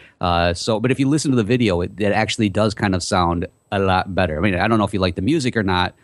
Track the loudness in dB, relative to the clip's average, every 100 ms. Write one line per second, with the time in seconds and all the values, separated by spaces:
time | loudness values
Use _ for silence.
0 | -20 -6 -2 2 0 0 -2 0 0 0
1 | 0 0 0 0 2 2 2 0 -2 -2
2 | 0 0 0 0 0 2 0 0 -2 -2
3 | 0 0 2 0 -6 _ -6 -2 2 0
4 | 0 -2 -2 0 -2 0 0 2 0 0
5 | -2 0 -2 0 0 -2 0 0 -2 -6